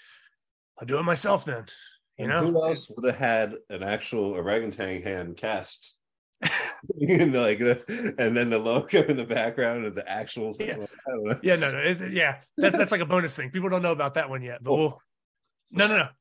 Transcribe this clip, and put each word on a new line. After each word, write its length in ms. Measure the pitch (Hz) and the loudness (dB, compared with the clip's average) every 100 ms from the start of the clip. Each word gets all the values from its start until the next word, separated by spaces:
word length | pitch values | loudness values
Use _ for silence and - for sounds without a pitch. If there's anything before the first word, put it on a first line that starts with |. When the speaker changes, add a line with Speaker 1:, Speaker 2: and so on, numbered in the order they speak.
| - - _ _ _ _ _ - | -20 -20 _ _ _ _ _ -16
Speaker 1:
"I'll 80 | 123 | -4
do 100 | 139 | -2
it 40 | |
myself 420 | 170 170 208 190 143 | 2 2 2 2 0
then." 200 | 120 101 - - _ _ - | -8 -10 -18 -20 _ _ -8
You 80 | 117 | -2
Speaker 2:
And 40 | |
Speaker 1:
know? 160 | 160 170 | 2 2
Speaker 2:
who 200 | 165 160 | 2 2
else 240 | 156 - | -2 -6
would 160 | 107 123 | -4 -2
have 100 | - | 0
had 360 | 123 113 107 110 - | 2 2 0 -4 -12
an 140 | 98 | -8
actual 480 | 98 107 - 117 101 | -4 -4 -2 -2 -2
orangutan 680 | 92 87 110 113 95 95 92 | -2 0 0 -2 -4 -6 -6
hand 360 | 95 92 87 82 | -6 -6 -6 -6
cast? 640 | 110 101 - - - - _ _ _ _ | -4 -4 -6 -14 -20 -20 _ _ _ _
Speaker 1:
<laughs> 80 | - - | -4 -2
Speaker 2:
<laughs> 160 | - - - 151 | -4 -6 -8 -2
You 280 | 143 180 160 | 4 6 6
know, 160 | 127 | 4
like, 180 | 113 104 | 4 4
uh, 160 | 120 123 - 233 226 - | 4 2 -2 -6 -4 0
and 180 | 117 120 | 2 2
then 140 | 120 | 2
the 80 | 113 | 2
logo 420 | 113 123 - 190 | 2 0 4 4
in 140 | - 139 | 4 0
the 60 | 117 | 0
background 600 | 117 113 127 120 120 107 | 0 0 0 0 -2 -4
of 100 | 92 | -6
the 120 | 95 | -6
actual 480 | 104 110 - 220 214 | -8 -8 -6 -6 -6
Speaker 1:
Yeah. 160 | 214 - 104 - - | -6 -6 -10 -12 -8
Speaker 2:
I 40 | |
don't 120 | 240 208 | -4 -2
know. 140 | - | 0
Speaker 1:
Yeah, 140 | 185 170 | 2 4
no, 160 | 143 | 2
no, 80 | 135 | 0
it, 320 | 156 180 185 | 0 -2 -4
yeah, 240 | 185 151 135 - - | 0 0 0 -8 0
that's, 200 | 196 226 | 2 4
that's, 140 | 196 | 2
like, 100 | 202 | 0
a 40 | 160 | 2
bonus 280 | 180 165 - | 0 0 -4
thing. 140 | 131 | -6
People 200 | 180 185 | -4 -2
don't 120 | 180 | 0
know 100 | 175 | 0
about 220 | 151 143 143 | 0 0 -2
that 140 | 139 | -4
one 140 | 131 | -6
yet, 200 | 123 120 | -8 -8
but 80 | 123 | 0
Speaker 2:
Oh. 40 | 143 | 2
Speaker 1:
we'll, 240 | 156 - _ _ _ _ _ _ _ | 2 -2 _ _ _ _ _ _ _
no, 160 | 180 208 | 2 4
no, 100 | 208 | 4
no, 100 | 135 - | 0 -4